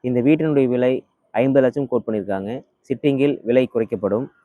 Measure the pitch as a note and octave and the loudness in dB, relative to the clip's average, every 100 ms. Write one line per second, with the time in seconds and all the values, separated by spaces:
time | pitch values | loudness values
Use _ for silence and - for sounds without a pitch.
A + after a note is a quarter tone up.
0 | B2+ B2 B2 D#3+ D#3+ C#3+ C3 B2 B2+ C3 | -2 0 2 2 2 0 2 2 0 -2
1 | _ _ _ G#2+ C3 C3+ B2+ D3 C3+ B2 | _ _ _ -2 2 4 2 0 -4 -4
2 | A2 G#2+ G2 F#2+ G2 B2 - _ _ B2+ | -2 -6 -4 -4 -4 -10 -12 _ _ -2
3 | D3 C3+ C#3+ C#3 G#2+ B2+ B2+ A#2 A2+ G#2 | 0 2 0 0 2 2 2 -2 -4 -2
4 | G2 G#2 C#3 _ | -2 -2 -4 _